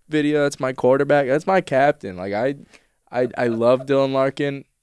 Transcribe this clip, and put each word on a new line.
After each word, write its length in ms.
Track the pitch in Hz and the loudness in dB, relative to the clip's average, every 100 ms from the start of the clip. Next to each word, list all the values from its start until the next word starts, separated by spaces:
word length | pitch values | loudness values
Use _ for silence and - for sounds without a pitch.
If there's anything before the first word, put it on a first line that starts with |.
| - | -6
video, 340 | 156 147 151 | -2 0 0
"That's 160 | 143 - | 0 -2
my 140 | 131 | -6
quarterback." 560 | 131 127 135 143 147 131 | 0 2 2 4 2 2
That's 180 | 147 165 | -2 0
my 140 | 190 | -2
captain. 560 | - 135 143 - 98 90 | 0 2 2 0 -6 -10
Like, 160 | 98 | -6
I, 240 | 101 131 143 - - _ _ _ | -4 -4 -6 -12 -20 _ _ _
I, 160 | 123 127 - | -4 -4 -2
I 80 | 123 | -2
love 400 | 113 117 131 135 | 0 2 2 2
Dylan 260 | 139 135 | 0 0
Larkin. 520 | 135 135 - 143 139 - _ | 0 -2 -2 -6 -6 -14 _